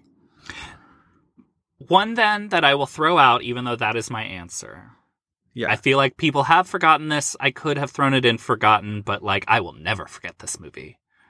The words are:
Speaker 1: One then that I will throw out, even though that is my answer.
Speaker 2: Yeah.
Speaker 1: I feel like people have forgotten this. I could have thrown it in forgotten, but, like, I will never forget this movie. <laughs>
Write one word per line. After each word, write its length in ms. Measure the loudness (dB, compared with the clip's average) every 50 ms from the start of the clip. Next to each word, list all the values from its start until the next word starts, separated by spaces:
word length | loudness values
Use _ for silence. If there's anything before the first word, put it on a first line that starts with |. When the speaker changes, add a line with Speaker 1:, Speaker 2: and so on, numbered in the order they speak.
| _ _ _ _ _ _ _ _ -20 -20 -18 -16 -16 -18 -18 -20 _ _ _ _ _ _ _ _ _ _ _ _ _ _ _ _ _ _ _ -14 -2 2
Speaker 1:
One 260 | 4 4 4 2 0
then 340 | 2 2 2 2 0 -2 -2
that 160 | 0 2 4
I 100 | 4 4
will 120 | 2 0
throw 300 | -4 -4 0 0 2 4 6
out, 240 | 6 6 4 4 0
even 220 | -4 -6 -6 -6
though 120 | -6 -4
that 200 | -2 -2 -2 -2
is 140 | -4 -6 -6
my 120 | -8 -10 -10
answer. 680 | -10 -12 -14 -14 -14 -16 -16 -16 -16 -18 -20 -20 -20 _ _ _ _ _ _ _ _ _ _ _ _ -10
Speaker 2:
Yeah. 160 | -6 -4 -2
Speaker 1:
I 60 | -2
feel 200 | 0 2 2 4 4
like 180 | 2 2 0
people 280 | -2 -2 0 0 0 2
have 240 | 4 4 4 2 0
forgotten 400 | -2 0 4 4 4 4 2 -2
this. 280 | -4 -2 -4 -4 -6 -4
I 100 | -4 -4
could 280 | -4 -4 -4 -4 -2 -2
have 120 | -4 -6
thrown 240 | -4 0 0 2 2
it 100 | 4 2
in 140 | 2 2 0
forgotten, 640 | -2 -4 -2 0 4 4 4 4 2 -2 -8 -8 -6
but, 200 | -6 -6 -4 -4
like, 220 | -4 -4 -2 0 0
I 120 | 0 0
will 120 | 0 -2 -10
never 340 | -10 -6 -6 -6 -6 -6
forget 320 | -12 -16 -16 -16 -16 -16 -16
this 200 | -14 -14 -14 -12
movie. 360 | -14 -16 -16 -16 -18 -18 -20 _ _
<laughs> 40 | _ _ _ _